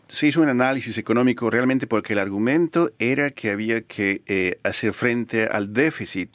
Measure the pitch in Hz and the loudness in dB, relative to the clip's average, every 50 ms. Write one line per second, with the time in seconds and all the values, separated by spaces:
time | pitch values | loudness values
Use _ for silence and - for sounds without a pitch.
0 | _ _ - - - 151 139 165 160 147 131 123 127 131 135 131 117 117 107 113 | _ _ -4 2 2 2 4 4 4 4 4 2 2 2 0 -2 -4 -6 -6 -8
1 | 104 - 120 120 127 127 117 - 123 113 107 120 127 127 131 131 127 123 117 107 | -2 0 2 4 4 2 2 2 0 0 2 2 2 2 0 0 0 0 0 -2
2 | 104 - 110 101 98 101 98 101 107 120 139 165 175 160 - 165 170 156 - _ | 0 0 -2 0 0 0 -2 -2 0 2 2 2 2 2 2 0 0 0 0 _
3 | 113 120 135 135 143 143 131 - - 110 101 101 110 110 113 113 110 _ - - | -2 0 0 0 0 -2 -4 -4 -4 -4 -2 -2 -2 -2 -2 -2 -4 _ -6 -2
4 | 101 98 98 - _ - 101 95 92 90 87 - _ 98 95 - - 110 95 - | -2 -2 -2 -4 _ -4 -2 0 0 0 -2 -2 _ -4 -4 -2 -2 -2 -2 -2
5 | 123 123 117 120 113 113 - 113 110 113 - 107 104 98 104 117 143 160 151 - | -4 -4 -2 -4 -4 -4 -2 -2 -2 0 -2 -4 -4 -2 0 0 0 0 0 -4
6 | 104 - - 95 90 - | -10 -8 -6 -8 -8 -8